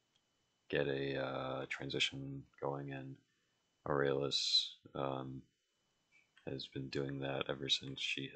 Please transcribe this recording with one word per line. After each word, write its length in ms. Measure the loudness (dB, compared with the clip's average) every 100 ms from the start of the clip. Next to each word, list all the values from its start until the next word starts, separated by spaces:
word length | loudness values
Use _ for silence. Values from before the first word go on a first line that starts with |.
| _ _ _ _ _ _ -2
get 160 | 2 2
a, 300 | 2 0 -2
uh, 500 | -2 -2 -4 -4 -6
transition 720 | -6 -2 0 0 -2 -6 -8 -10 -4
going, 320 | -2 -2 -4
and 240 | -8 -8 -14 _ _ _ _ _ _ 2
Aurelus, 880 | 4 6 4 4 2 6 4 4 -4 -10
um, 460 | -2 -2 -2 -4 -8 -12 _ _ _ _ _ _ -20 _ -12 -6
has 200 | -6 -4
been 220 | -6 -2
doing 320 | 0 0 0
that 240 | 0 0 0
ever 220 | 0 2
since 300 | 0 0 -4
she 300 | -2 -2 -2